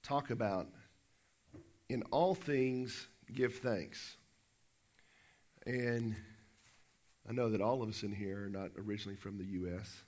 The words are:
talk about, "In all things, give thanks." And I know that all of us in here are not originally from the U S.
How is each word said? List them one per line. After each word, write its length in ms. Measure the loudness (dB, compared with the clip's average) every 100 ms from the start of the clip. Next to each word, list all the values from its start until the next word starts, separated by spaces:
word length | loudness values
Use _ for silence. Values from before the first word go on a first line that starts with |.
talk 280 | 2 0 2
about, 380 | 2 4 2 0 -10 -20 -20 _ _ _ _ _ -20 -20 -20 _
"In 140 | -4 2
all 240 | 4 4
things, 720 | 4 2 4 4 2 -2 -6 -8 -16 -10
give 240 | 2 2 2
thanks." 600 | 0 0 -2 -8 -12 -14 -20 _ _ _ _ _ _ -20 -20 -20 -20 -20 _ -12
And 520 | -4 0 2 2 0 -2 -8 -20 -20 -20 -20 -20 -20 _ _ -20 -6
I 40 |
know 180 | 2 4
that 100 | 4
all 220 | 4 4
of 60 | 2
us 140 | -2
in 100 | -4
here 340 | -2 -2 -2 -4
are 40 |
not 220 | -4 -6 -6
originally 400 | -4 -4 -4 -8
from 220 | -8 -6
the 60 |
U 240 | -4 -2 -2 -4
S. 240 | -6 -14